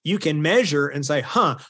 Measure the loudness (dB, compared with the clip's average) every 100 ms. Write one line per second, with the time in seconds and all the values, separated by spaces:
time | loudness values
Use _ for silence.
0 | -4 -2 -2 0 2 2 2 0 -2 -4
1 | -2 -2 -2 0 0 0